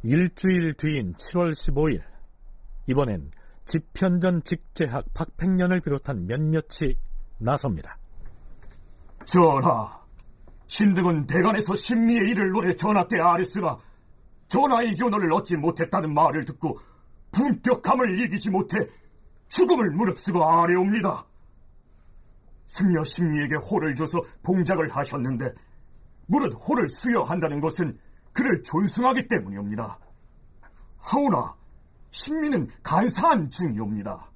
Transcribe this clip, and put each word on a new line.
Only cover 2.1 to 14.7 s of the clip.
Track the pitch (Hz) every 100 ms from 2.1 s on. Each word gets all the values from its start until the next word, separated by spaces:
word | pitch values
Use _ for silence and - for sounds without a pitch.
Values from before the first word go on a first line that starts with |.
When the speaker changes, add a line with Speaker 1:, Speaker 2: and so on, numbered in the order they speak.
| - - - - - - - -
Speaker 1:
이번엔 | 131 131 95 71 - - -
집현전 | - 160 - - 190 180 185 175
직제학 | - 175 - - 151 127 -
박팽년을 | - - - 175 185 180 185
비롯한 | 151 139 - 113 90
몇몇이 | 123 156 160 - - 143 - - - - -
나섭니다. | 107 139 135 82 - - - - - - - - - - - - - - -
Speaker 2:
전하, | 180 165 139 131 117 107 - - - - - - - -
신등은 | - 208 180 175 160 143
대간에서 | 175 190 214 208 202
신미의 | - 233 226 233 202
일을 | 208 190
논해 | 202 180 170
전하께 | 208 208 180 196
아뢰으나 | 170 175 185 220 170 117 - - - - - - -
전하의 | 208 277